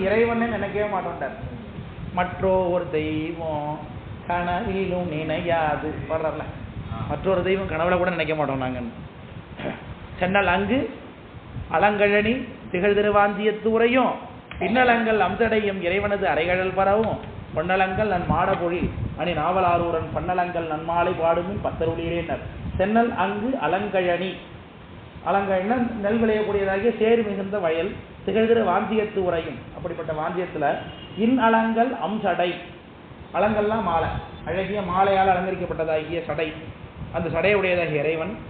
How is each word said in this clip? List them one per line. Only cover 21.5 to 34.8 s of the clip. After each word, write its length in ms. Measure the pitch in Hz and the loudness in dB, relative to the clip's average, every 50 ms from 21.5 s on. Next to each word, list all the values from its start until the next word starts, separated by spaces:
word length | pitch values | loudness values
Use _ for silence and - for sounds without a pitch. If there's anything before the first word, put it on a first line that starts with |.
| 202 - - | -4 -4 -4
பத்தருளீரேனர். 800 | 131 - - 160 165 165 170 165 165 170 170 165 156 135 - - - - - - - - | -4 -4 -2 -2 -2 -2 -2 -4 -4 -2 -4 -4 -4 -6 -6 -6 -8 -10 -10 -8 -4 -2
சென்னல் 360 | 180 185 202 220 226 240 233 - | 0 2 4 4 4 4 2 2
அங்கு 340 | 175 185 196 208 208 214 262 269 - | 0 0 0 -2 -2 -2 -2 -2 0
அலங்கழனி, 720 | 147 151 175 196 208 202 185 185 180 180 175 170 185 185 - - - - - - - - - - - - - - - - - - - | 0 0 0 0 0 0 0 0 2 2 2 0 -2 -4 -6 -8 -12 -16 -16 -18 -18 -18 -20 -20 -20 -18 -18 -18 -18 -18 -16 -8 -2
அலங்கழனின்னா 520 | 165 190 202 202 196 190 185 185 214 247 254 240 226 220 208 | 0 2 2 2 2 0 0 2 2 0 0 0 -2 -2 -2
நெல் 200 | 196 202 226 226 | 0 0 2 2
விளையக்கூடியதாகிய 720 | 226 220 214 214 208 202 202 202 196 196 190 196 214 240 - | 2 2 2 2 2 2 0 0 2 2 0 2 2 2 2
சேறு 260 | - 214 226 233 233 214 | 4 4 6 6 4 4
மிகுந்த 340 | 208 196 196 190 190 208 208 | 2 -2 -4 -4 -4 -2 0
வயல், 320 | 175 160 160 165 170 208 233 - - - - - - | 0 0 2 0 0 -2 -4 -8 -12 -16 -16 -8 -4
திகழ்திரு 380 | 196 190 226 226 226 233 233 214 | 0 2 4 4 6 6 4 4
வாஞ்சியத்து 560 | 180 175 202 214 185 220 214 208 - - 196 185 | 4 2 2 2 2 0 0 0 0 0 0 0
உரையும், 340 | 180 170 165 160 151 127 117 - - - | 2 0 0 -2 -4 -6 -10 -12 -14 -12
அப்படிப்பட்ட 380 | 147 151 175 165 165 160 156 156 | -8 -8 -8 -6 -6 -6 -6 -4
வாஞ்சியத்துல 560 | 151 156 175 175 180 180 170 175 156 143 147 170 - - - - - - - - | -4 -4 -4 -2 -4 -4 -4 -2 0 0 0 0 0 -4 -10 -14 -14 -16 -10 -4
இன் 200 | 185 220 233 262 247 | 0 2 4 4 4
அலங்கல் 520 | 226 226 226 226 226 226 220 226 240 262 - - | 6 6 6 4 4 4 4 2 2 2 0 -2
அம்சடை, 500 | 156 180 214 214 208 - - - 180 180 170 - - - - - - - - - - - - - - - - | -4 -2 -2 0 0 0 2 2 2 0 -2 -4 -10 -14 -16 -18 -20 -20 -20 -20 -20 -18 -18 -18 -12 -4 0
அலங்கல்னா 440 | 170 202 214 214 208 208 214 220 226 196 | 2 2 2 2 2 2 2 2 0 0
மாலை, 260 | 175 165 165 156 - - - - - - - - | 0 0 0 0 0 -2 -4 -6 -8 -12 -10 -8
அழகிய 340 | 151 170 190 190 185 208 208 | -4 -2 -2 -2 -2 -2 -4